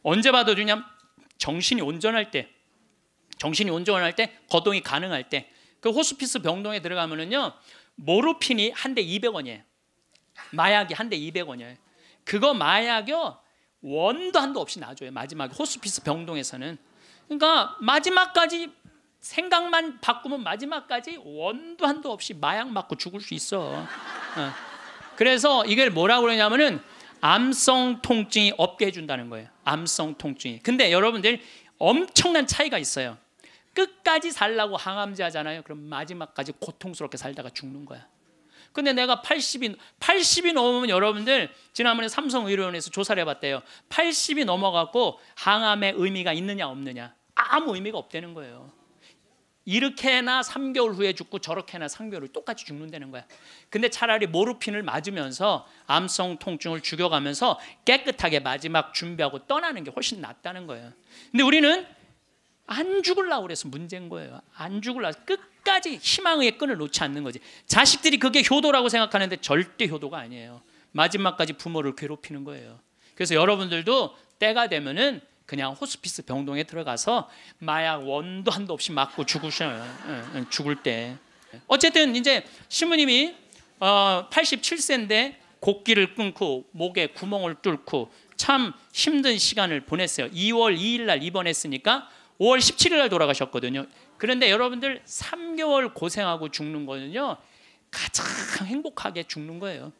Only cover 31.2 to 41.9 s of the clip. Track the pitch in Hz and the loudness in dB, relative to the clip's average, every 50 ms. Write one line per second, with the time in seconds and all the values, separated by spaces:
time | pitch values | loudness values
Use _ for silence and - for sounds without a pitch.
31.2 | 180 220 240 233 - - - - _ _ _ _ 151 175 233 311 370 359 - - | 2 0 0 0 -6 -18 -20 -20 _ _ _ _ 4 4 4 4 2 2 2 2
32.2 | - 359 339 311 269 - - - 294 302 247 185 143 - - 139 131 123 113 - | 2 4 2 2 0 0 0 0 0 0 0 -2 -2 -4 -4 -4 -6 -6 -8 -14
33.2 | _ _ _ _ _ - _ _ _ _ _ 359 381 381 - _ _ 349 320 320 | _ _ _ _ _ -20 _ _ _ _ _ -2 -2 -2 -2 _ _ 0 0 2
34.2 | 320 339 294 - 208 214 226 220 214 202 196 170 - 185 196 208 202 202 196 185 | 0 -4 -2 0 0 0 2 0 -2 -2 -2 -6 -6 -6 -6 -4 -6 -6 -6 -4
35.2 | 185 170 160 156 151 156 156 165 156 - 151 151 147 151 147 139 156 156 180 175 | -4 -4 -4 -4 -6 -6 -8 -10 -12 -14 -16 -14 -14 -10 -10 -10 -10 -10 -10 -12
36.2 | 160 147 _ - 139 143 147 _ - - - _ - 185 170 - 156 135 - 131 | -12 -10 _ -8 -8 -8 -8 _ -12 -12 -12 _ -14 -12 -10 -10 -10 -10 -10 -10
37.2 | - 139 139 139 123 123 _ - 143 135 135 143 147 131 131 123 123 _ _ _ | -10 -10 -12 -12 -14 -14 _ -14 -14 -14 -14 -16 -16 -16 -18 -20 -20 _ _ _
38.2 | _ _ _ _ _ _ _ - - _ _ 294 285 277 262 247 247 247 247 247 | _ _ _ _ _ _ _ -20 -20 _ _ 0 0 2 2 2 4 2 2 0
39.2 | - - 302 311 254 - - 254 254 220 202 - - - _ _ - - 359 392 | 2 -2 -2 0 0 -4 -4 -4 -6 -6 -6 -10 -18 -20 _ _ 4 4 4 6
40.2 | 339 - - 349 359 339 330 277 240 247 247 247 254 233 185 185 202 214 214 208 | 6 4 2 4 2 2 4 4 4 4 4 2 2 2 4 4 4 4 2 0
41.2 | 214 247 269 262 175 - - - _ _ _ - 240 240 | 2 2 2 2 2 -2 -8 -20 _ _ _ 0 2 2